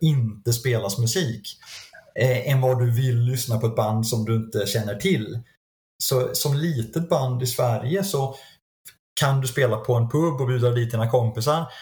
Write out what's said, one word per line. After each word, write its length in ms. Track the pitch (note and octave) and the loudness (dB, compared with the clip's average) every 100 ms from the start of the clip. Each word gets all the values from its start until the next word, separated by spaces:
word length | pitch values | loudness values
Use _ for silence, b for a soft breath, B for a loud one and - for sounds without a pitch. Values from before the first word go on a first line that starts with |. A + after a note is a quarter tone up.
| D#3+ | 2
inte 460 | C#3+ A2 G#2 - | 2 0 -2 -2
spelas 460 | A#2 C3 A2+ G2+ - | 0 0 -2 -2 -2
musik, 600 | A#2 F#3 D3+ A2+ - - B B B B B | 0 0 -2 -4 -12 -18 B B B B B
eh, 380 | - B2+ B2 - | 0 2 2 2
än 80 | C3+ | 2
vad 180 | C3 B2+ | 2 2
du 120 | A#2+ | 2
vill 280 | A#2 C3 A#2+ | 2 2 2
lyssna 380 | A#2+ B2+ - A2+ | 0 0 -2 -2
på 80 | A2+ | 0
ett 100 | A2+ | 0
band 300 | G#2+ A2+ A2 | 0 0 0
som 180 | G#2+ | -2
du 120 | G#2+ A2+ | 0 0
inte 300 | A2 A2 G2+ | 0 -2 -2
känner 280 | A#2 G#2 | -2 -4
till. 460 | G#2 F#3+ D#3 G#2+ A2+ b b _ _ _ _ | -2 0 0 -2 -8 b b _ _ _ _
Så 300 | - C3 B2 | -2 0 0
som 200 | - D3 C#3 | -2 0 0
litet 520 | E3 C#3 A2+ E3 E3+ | 0 -2 -2 -4 0
band 340 | D#3+ C3 B2 | 0 0 0
i 40 | B2 | -2
Sverige 580 | - B2 A2 A2+ F#3 | 0 0 0 0 -2
så 320 | F#3+ C#3+ C3+ B B B _ _ - - _ - | 0 -2 -2 B B B _ _ -20 -20 _ -2
kan 200 | C#3+ C3+ | 2 2
du 60 | C3 | 0
spela 280 | - B2 A2 | 0 0 0
på 180 | - | 0
en 140 | A#2+ A#2 | 2 2
pub 320 | D3 E3 C#3 | 2 0 0
och 60 | B2+ | 0
bjuda 240 | B2+ A#2+ | 2 2
dit 200 | A#2+ A#2 | 2 0
dina 200 | A2 A2+ | 0 2
kompisar, 560 | B2 A2+ A2 A#2+ D#3 E3 B | 2 2 0 0 0 -2 B